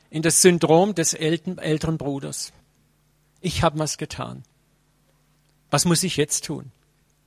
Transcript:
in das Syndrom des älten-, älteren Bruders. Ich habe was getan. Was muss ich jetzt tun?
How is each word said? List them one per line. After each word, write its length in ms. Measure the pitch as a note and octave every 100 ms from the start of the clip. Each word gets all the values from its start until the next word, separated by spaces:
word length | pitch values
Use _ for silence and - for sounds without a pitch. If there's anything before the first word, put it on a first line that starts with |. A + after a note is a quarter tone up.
| _
in 100 | D#3
das 220 | E3 -
Syndrom 500 | F#3 F3 D#3 D#3+ G3+
des 220 | F3 D#3+ -
älten-, 420 | D#3+ E3 F#3 F3+
älteren 400 | D#3 D#3 D#3+ D#3+
Bruders. 560 | C#3+ C#3 D3 C#3 - _ _ _ _ _ _ _ _ _
Ich 240 | F3+ -
habe 160 | E3 D3+
was 180 | D#3 -
getan. 460 | D#3 - B2 B2+ B2+ _ _ _ _ _ _ _ _ _ _ _ -
Was 140 | D3 F3
muss 180 | E3
ich 140 | F#3 -
jetzt 280 | D3+ - -
tun? 260 | C#3+ B2+ - _ _ _ _